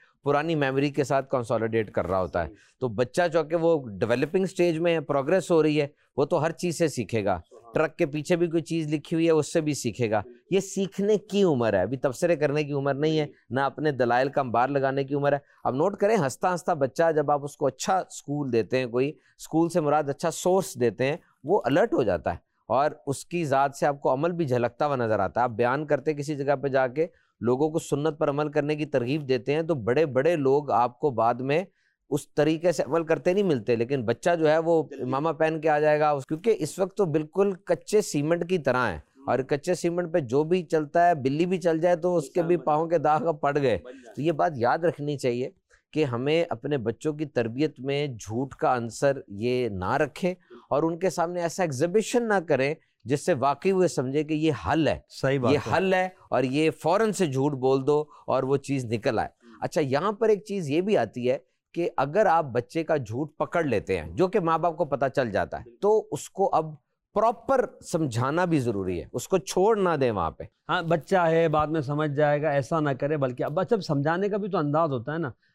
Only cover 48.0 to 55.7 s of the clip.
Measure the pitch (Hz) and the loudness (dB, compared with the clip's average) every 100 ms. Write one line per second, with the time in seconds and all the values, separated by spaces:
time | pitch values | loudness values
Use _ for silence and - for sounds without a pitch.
48 | 147 117 98 113 135 - 156 127 117 107 | -4 -6 -8 -4 -6 -2 0 0 -2 -2
49 | 143 135 - 101 117 123 123 98 92 135 | 0 0 -6 -6 -2 0 -2 -2 -2 0
50 | 151 - 180 180 _ - - 135 160 170 | -2 -2 -4 -4 _ -20 -4 -2 0 -2
51 | 185 175 170 175 170 - 175 127 170 196 | -2 -2 -4 -2 -4 -2 -4 0 0 0
52 | 202 247 233 202 170 139 135 160 _ _ | 0 0 2 0 2 0 0 -4 _ _
53 | 107 143 - 151 135 143 190 190 175 - | -4 -2 0 0 0 0 0 2 2 0
54 | 127 139 151 156 160 127 87 147 139 82 | -2 -2 -2 0 0 0 0 0 2 0
55 | - - 135 139 120 135 113 | -6 -4 -2 0 2 2 2